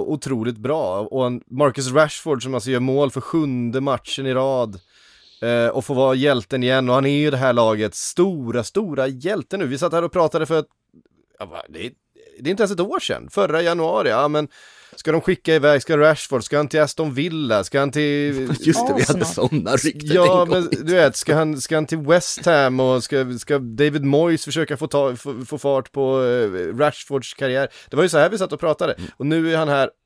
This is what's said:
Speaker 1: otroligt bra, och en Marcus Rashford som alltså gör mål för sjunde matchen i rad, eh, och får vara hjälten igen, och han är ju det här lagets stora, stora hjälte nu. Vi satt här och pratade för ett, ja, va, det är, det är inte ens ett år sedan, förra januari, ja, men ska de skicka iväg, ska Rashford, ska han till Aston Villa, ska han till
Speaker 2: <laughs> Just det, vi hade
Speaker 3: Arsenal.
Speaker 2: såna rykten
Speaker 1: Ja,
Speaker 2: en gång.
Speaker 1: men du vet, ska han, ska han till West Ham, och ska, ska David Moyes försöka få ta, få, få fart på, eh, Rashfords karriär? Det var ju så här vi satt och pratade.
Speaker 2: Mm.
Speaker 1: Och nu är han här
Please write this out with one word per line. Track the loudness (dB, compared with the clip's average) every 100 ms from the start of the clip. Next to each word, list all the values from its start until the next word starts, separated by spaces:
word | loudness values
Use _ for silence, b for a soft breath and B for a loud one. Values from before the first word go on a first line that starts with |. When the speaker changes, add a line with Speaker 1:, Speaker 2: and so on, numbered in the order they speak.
| -2
Speaker 1:
otroligt | -4 -4 -4 -4 -4
bra, | -4 -2 -2 -4
och | -4 -2 -2
en | -4 -8
Marcus | 0 0 0 0
Rashford | 2 2 0 -4 -4
som | -2
alltså | -6 -2
gör | 0
mål | 0 2 0
för | -2
sjunde | -4 -2 0 -2 -2 -2
matchen | -2 -4 -4 -6 -4
i |
rad, | 0 0 0 -2 -6 b b b b b _
eh, | -2 2 2
och | 0 -2
får | 0
vara | 2 2
hjälten | 2 0 -2 -2
igen, | 0 2 2
och | 2
han | 2
är | 2
ju | 0
det | 0
här | 0
lagets | 2 2 0 -2 -4 -6
stora, | 0 0 0 -4 -4
stora | -4 -4 -4 -2 -4
hjälte | -4 -6 -6 -6 -6
nu. | -4
Vi | -2
satt | -2
här | -2
och | 0
pratade | 0 0 0 0
för | -2
ett, | -2 _ _ _ _ _ _ -18
ja, | -16
va, | -16 -16
det | -14 -14
är, | -14 _ _ -20 -10
det | -4
är |
inte | 0
ens | 0
ett | 0
år | -2 -4
sedan, | -4 -6 -6
förra | -2 0 2
januari, | 0 0 0 0 0
ja, | 2 2
men | 0 -4 B B B B -8
ska | -2
de | 0
skicka | 0 -2 2 4
iväg, | 6 4
ska | 4 4
Rashford, | 4 4 0 -4
ska | -2 -2
han | 0
till | 2
Aston | 0 0 -4
Villa, | -2 -4 -2 0 0
ska | 0 0
han | 0
till | 0 0 0 -2 -2 -4 0
Speaker 2:
<laughs> |
Just | 2 2 2
det, | 0
vi |
hade | 0 0
Speaker 3:
Arsenal. | -2 0 0
Speaker 2:
såna | 0 0 0
rykten | 0 -4 0
Speaker 1:
Ja, | 4 6 6
Speaker 2:
en | 4
gång. |
Speaker 1:
men | 2 0 -2 2
du | 4
vet, | 4 4
ska | 0 2
han, | 2 -2
ska | -2 -2
han | -2
till | -2
West | 2 2 2 -2 2
Ham, | 4 4 2
och | 2 2
ska, | 0 -2 -2 -4
ska | -2 -2
David | -2 0 0 2 2
Moyes | 2 4 0 -2
försöka | -4 -4 -4
få | -2
ta, | 0 0 -2
få, | -8 -10 -10
få | -6
fart | -2 -2 -2
på, | -2 0 0
eh, | 2 2 0 -2 -4 0
Rashfords | -2 -2 -6 -6 -6
karriär? | -6 -4 -2 -4 B -6
Det | 0
var |
ju | 2
så | 4
här | 2
vi | 2
satt | -4
och | -2
pratade. | -2 0 -2
Speaker 2:
Mm. | -4 -10 -6
Speaker 1:
Och | -2
nu | 0 0
är | 0
han | 2
här | 2 0 -2